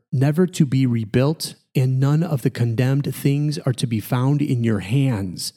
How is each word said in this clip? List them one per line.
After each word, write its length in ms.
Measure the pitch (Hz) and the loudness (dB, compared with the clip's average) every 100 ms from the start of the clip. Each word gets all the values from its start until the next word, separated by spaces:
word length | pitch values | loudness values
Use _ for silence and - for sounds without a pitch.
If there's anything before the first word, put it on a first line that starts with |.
| - | -6
never 340 | 131 139 151 180 | 0 2 2 0
to 180 | - 143 | 2 2
be 200 | 135 131 | 4 2
rebuilt, 720 | 117 107 123 139 160 - - _ 127 | 0 0 2 2 -2 -8 -12 _ -2
and 240 | 131 131 | 0 2
none 240 | 135 151 | 2 2
of 200 | 165 139 | 0 0
the 60 | 131 | -2
condemned 640 | - 120 113 127 139 139 | 0 -2 0 2 0 -2
things 440 | - 143 143 147 151 | -2 0 0 -2 -2
are 160 | 135 | -4
to 140 | 123 120 | -2 -2
be 120 | 113 | -4
found 420 | - 123 131 143 | -2 0 0 0
in 220 | 143 123 | 0 0
your 160 | 113 101 | 0 0
hands. 720 | 92 139 135 104 95 82 - | 0 0 0 0 -4 -8 -10